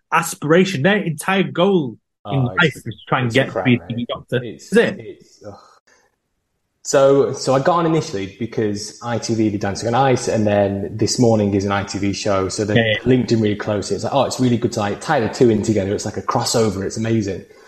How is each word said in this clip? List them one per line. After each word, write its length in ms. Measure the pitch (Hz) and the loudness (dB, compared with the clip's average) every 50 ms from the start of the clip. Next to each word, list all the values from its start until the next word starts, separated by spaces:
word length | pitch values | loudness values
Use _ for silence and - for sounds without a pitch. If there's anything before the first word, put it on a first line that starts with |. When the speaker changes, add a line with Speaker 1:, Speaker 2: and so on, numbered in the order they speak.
| _ _ | _ _
Speaker 1:
aspiration, 680 | 151 165 170 - - - 151 143 160 185 190 190 190 131 | -2 -2 -2 -2 -6 -4 0 4 4 4 4 2 0 0
their 160 | 135 190 208 | 0 2 2
entire 460 | 202 160 170 147 - - - 190 196 170 | 0 -2 -4 -6 -4 -4 -2 0 0 -2
goal 540 | 143 127 160 180 202 196 175 143 120 107 - _ _ _ _ - | -2 0 0 2 2 2 0 0 -4 -8 -12 _ _ _ _ -8
in 140 | 104 135 135 | -4 -2 0
Speaker 2:
Oh, 100 | 127 117 | 0 0
it's, 140 | 92 175 175 | 0 0 0
Speaker 1:
life 120 | 147 - | 0 0
is 80 | - - | -4 -10
to 80 | 117 - - - | -14 -14 -14 -6
try 120 | - 151 135 | -4 -2 -2
and 80 | 123 | 0
Speaker 2:
it's 80 | 117 110 | 0 0
Speaker 1:
get 140 | 131 131 - | 0 0 0
Speaker 2:
crap, 160 | - 95 92 | -2 -2 2
Speaker 1:
to 60 | 123 | 2
be 60 | 120 | 2
a 20 | 117 | 2
Speaker 2:
mate. 80 | - | 0
Speaker 1:
T 80 | - 113 | -4 -8
V 100 | 120 120 - | -8 -8 -8
doctor. 340 | 131 135 - - 131 123 123 | -8 -10 -8 -6 -6 -6 -4
Speaker 2:
It's, 280 | 110 - - - - | -8 -12 -16 -8 0
Speaker 1:
Is 60 | 190 | 2
it? 220 | 233 202 117 95 - | 2 2 2 -2 -6
Speaker 2:
it's, 460 | 110 104 - - _ _ _ _ - | -12 -16 -18 -20 _ _ _ _ -20
ugh. 100 | 104 101 - - _ _ _ _ _ _ _ _ _ _ _ _ _ _ _ _ _ _ _ _ _ _ _ - | -18 -18 -20 -20 _ _ _ _ _ _ _ _ _ _ _ _ _ _ _ _ _ _ _ _ _ _ _ -6
So, 500 | - - 139 139 139 139 139 123 101 - | 0 4 4 6 6 6 6 4 2 -2
so 220 | - - 135 131 | -4 -2 0 0
I 40 | 139 | 2
got 200 | 139 180 165 170 | 2 2 2 2
on 80 | 165 | 2
initially 480 | 160 160 156 - - - 98 98 95 - | 2 0 0 -2 -4 -6 -8 -8 -8 -8
because 600 | - 117 113 - 123 110 104 101 101 - - - - | -8 -10 -6 -4 -2 -2 -2 -2 -6 -8 -12 -14 -12
I 160 | 120 120 117 | -8 -6 -6
T 160 | 107 - - 117 | -4 -4 -2 0
V 160 | 110 110 107 | 0 0 0
did 120 | 101 95 | 0 -2
Dancing 260 | 104 98 92 78 101 | -2 -4 -4 -4 -4
on 80 | 113 120 | -2 0
Ice, 320 | 127 139 135 127 120 - | 2 2 2 2 0 0
and 180 | - 98 113 107 | -2 0 0 2
then 500 | 104 104 101 101 98 98 98 95 - 110 | 2 2 2 2 2 0 -2 -6 -6 -4
This 220 | 110 110 - - | -2 -2 -2 2
Morning 360 | - 123 113 113 107 104 101 101 | 4 4 4 4 4 2 2 2
is 120 | 98 98 | 0 0
an 60 | 101 | 0
I 120 | 98 101 92 | -2 -2 -2
T 140 | - - | -4 -6
V 160 | 95 101 101 95 | -4 -2 -2 -2
show, 360 | - - 107 98 95 95 92 | -2 -2 -2 0 0 0 -2
so 160 | - - 107 | -2 -2 -2
they 100 | 101 104 | 0 2
Speaker 1:
Yeah, 180 | 117 113 110 107 | 2 2 2 0
yeah. 20 | 101 - | 0 2
Speaker 2:
linked 260 | 123 131 127 110 101 | 2 2 2 4 2
in 80 | 117 113 | 2 2
really 140 | 107 104 101 | 2 0 0
closely. 400 | - - 110 104 101 92 - 101 | -2 -4 -4 -4 -4 -4 -4 -4
It's 80 | 90 107 | -4 -4
like, 100 | - 135 | -2 0
"Oh, 120 | 135 - | 0 0
it's 140 | - - - | 0 0 0
really 180 | 127 123 120 | 0 2 2
good 160 | 110 123 101 - | 2 0 -2 -2
to, 80 | 117 | -2
like, 200 | 104 101 98 - | -2 -2 -4 -4
tie 180 | - - 156 135 | -4 -2 0 0
the 80 | 110 101 | 0 0
two 200 | - - 131 117 | 2 4 4 4
in 140 | 107 101 95 | 4 4 2
together. 320 | - 104 104 95 98 104 | 0 0 0 0 -2 -2
It's 100 | - - | -4 -6
like 120 | 110 - | -8 -8
a 40 | - | -8
crossover. 640 | - - - 123 113 - - 120 113 107 92 95 95 | -6 -4 -2 -2 -2 0 0 0 0 0 0 -4 -6
It's 120 | 95 - | -6 -6
amazing." 460 | 110 110 113 117 110 101 98 92 78 71 - - - - | -4 -2 0 0 0 0 -2 -6 -8 -12 -16 -20 -20 -20